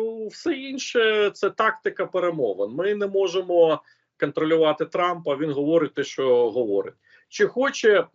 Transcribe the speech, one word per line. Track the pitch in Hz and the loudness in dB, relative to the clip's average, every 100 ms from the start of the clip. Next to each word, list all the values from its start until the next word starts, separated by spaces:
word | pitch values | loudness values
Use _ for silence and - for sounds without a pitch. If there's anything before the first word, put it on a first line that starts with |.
| 220 226 214 | -4 -6 -12
все | - 330 | -8 -6
інше — | 269 269 269 - 240 220 214 202 | -6 -8 -10 -4 0 2 2 0
це | 196 202 | 0 -4
тактика | 190 220 - 202 - 180 | 0 -2 0 -6 -6 -4
перемовин. | 185 175 165 120 92 101 | -2 -2 0 -2 -2 -4
Ми | 127 190 | -4 -4
не | 208 202 | -2 -2
можемо | 196 190 175 180 175 160 151 - _ _ _ | 0 0 -2 0 4 4 2 -6 _ _ _
контролювати | 147 147 160 160 156 151 | -6 -2 0 2 2 0
Трампа, | 160 190 180 175 165 139 | -4 -2 -2 -2 -4 -4
він | 156 | -2
говорить | 139 143 165 143 | -2 2 2 0
те, | - | -4
що | 143 - 135 123 120 | -8 -2 2 4 2
говорить. | 110 117 98 - - _ _ _ | 0 0 -2 -4 -10 _ _ _
Чи | - 196 | 0 0
хоче | - 269 - 226 202 170 | 2 -2 2 4 4 2